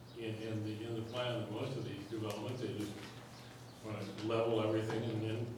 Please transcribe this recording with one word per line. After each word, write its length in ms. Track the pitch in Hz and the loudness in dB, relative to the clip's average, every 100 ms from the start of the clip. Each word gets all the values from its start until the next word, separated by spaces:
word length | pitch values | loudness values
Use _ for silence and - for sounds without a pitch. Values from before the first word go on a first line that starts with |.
| - - | -12 -6
in, 160 | 113 110 110 | -2 -2 -2
in 180 | 107 | 0
the, 200 | 107 107 117 | 0 -2 -2
in 80 | |
the 80 | 113 | -2
plan 340 | 113 123 123 117 | -2 0 2 2
of 80 | 104 | 0
most 200 | 107 131 135 | 0 0 0
of 80 | |
these 180 | 107 101 - | -2 -4 -4
developments. 500 | 113 107 104 104 - | -2 0 -2 -2 -2
They 80 | 104 104 | -2 0
just 120 | 104 - - - - - - - - - | -2 -4 -8 -10 -12 -12 -12 -14 -14 -10
wanna 140 | 107 104 95 101 107 | -6 -4 -4 -2 2
level 360 | 113 113 110 | 6 6 6
everything 400 | 110 110 110 110 | 6 4 4 2
and 200 | 110 107 | 2 2
then 240 | 110 113 - | 2 0 -2